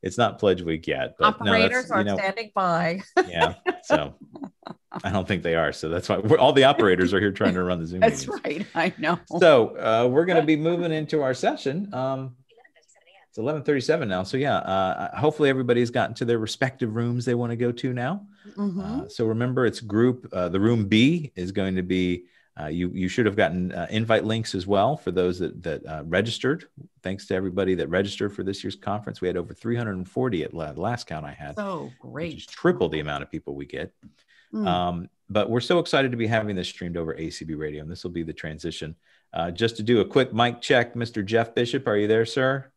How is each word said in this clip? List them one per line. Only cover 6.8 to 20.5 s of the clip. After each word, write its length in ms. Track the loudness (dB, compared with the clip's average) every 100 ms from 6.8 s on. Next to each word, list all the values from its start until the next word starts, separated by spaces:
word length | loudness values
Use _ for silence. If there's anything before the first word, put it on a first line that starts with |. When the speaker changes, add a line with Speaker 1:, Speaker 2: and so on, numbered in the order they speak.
| 6 6 4
Speaker 1:
are 60 | 4
here 120 | 2
trying 240 | 2 2 2
to 80 |
run 160 | 0 -2
the 80 | -4
Zoom 120 | 2
Speaker 2:
That's 260 | 2 2 -6
Speaker 1:
meetings. 400 | -8 -6 -6 -6 -2
Speaker 2:
right. 180 | -2
I 0 | 0
know. 220 | -2 -2 -2 4
Speaker 1:
So, 360 | 8 8 6 0
uh, 300 | 2 4 4
we're 160 | 4 4
gonna 200 | 4 4
be 100 | 2
moving 360 | 2 0 0
into 280 | -2 0 0
our 120 | 0
session. 600 | 0 0 0 -4 -4 -6
Um, 420 | -4 -4 -4 -8 -14 _ _ _ _ _ _ _ _ _
it's 100 | -6
eleven 260 | -4 -4
thirty-seven 440 | 0 0 2 0 0
now. 160 | -2
So 140 | -2 -2
yeah, 200 | 0 0
uh, 600 | 0 0 0 -2 -6 0
hopefully 320 | 0 4 2
everybody's 400 | 4 2 2 2
gotten 240 | 0 -2 -2
to 100 | 0
their 140 | 0
respective 560 | 0 -2 -4 -2 -4 -2
rooms 300 | -2 -2 0
they 100 | -2
wanna 220 | -2 -2
go 140 | -2
to 180 | -2 -4
now. 320 | -4 -4 -6 -10 _ -20 -6
Speaker 2:
Mm-hmm. 240 | -4 -4
Speaker 1:
Uh, 300 | -6 -6 -8
so 160 | -2 0
remember, 400 | 0 0 2 0
it's 160 | 0
group, 480 | -2 4 4 2 -6
uh, 160 | -4
the 100 | -2